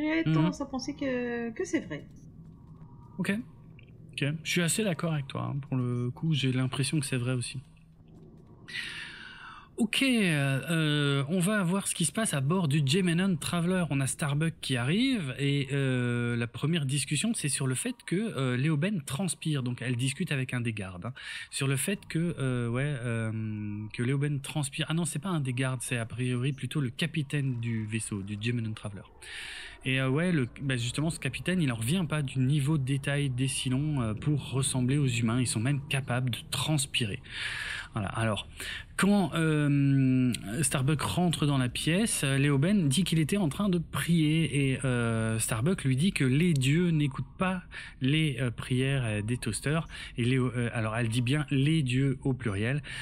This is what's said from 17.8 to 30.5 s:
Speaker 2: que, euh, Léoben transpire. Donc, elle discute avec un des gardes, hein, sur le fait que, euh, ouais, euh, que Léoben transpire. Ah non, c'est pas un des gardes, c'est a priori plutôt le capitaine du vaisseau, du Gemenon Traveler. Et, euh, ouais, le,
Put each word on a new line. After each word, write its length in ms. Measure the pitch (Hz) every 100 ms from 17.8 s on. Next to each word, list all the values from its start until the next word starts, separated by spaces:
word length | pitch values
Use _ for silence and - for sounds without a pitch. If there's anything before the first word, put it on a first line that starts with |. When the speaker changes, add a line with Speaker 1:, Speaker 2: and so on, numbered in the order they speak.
| 247 254 -
Speaker 2:
que, 100 | 170
euh, 400 | 220 135 131 123
Léoben 460 | 147 151 185 208
transpire. 600 | - 135 196 - 160 147
Donc, 180 | 127 120
elle 140 | 117 120
discute 360 | 135 139 185
avec 220 | 143 127
un 80 | 127
des 120 | 120
gardes, 340 | 110 92 90 110
hein, 60 | 135 - - -
sur 180 | - 135
le 80 | 135
fait 300 | - 202 -
que, 280 | 160 170 -
euh, 320 | 131 123 117
ouais, 140 | 123 143
euh, 460 | 135 120 113 113 110 110 107 104 104 107
que 100 | -
Léoben 380 | 120 139 147 143
transpire. 440 | 139 156 139 - 151
Ah 40 |
non, 120 | 160 165
c'est 120 | 151
pas 120 | 196
un 100 | 165
des 140 | 131
gardes, 280 | 123 135 127
c'est 160 | - 123
a 80 | 110
priori 480 | 110 127 123 135
plutôt 260 | 135 127 156
le 120 | 127
capitaine 680 | - 165 165 139 147 135 120
du 280 | 117 113 107
vaisseau, 340 | 110 - 104
du 160 | 95 104
Gemenon 340 | 113 120 113
Traveler. 280 | 110 104 98 - - - - - - - - 131
Et, 140 | 131
euh, 80 | 131
ouais, 240 | 135 180
le, 160 | 165 117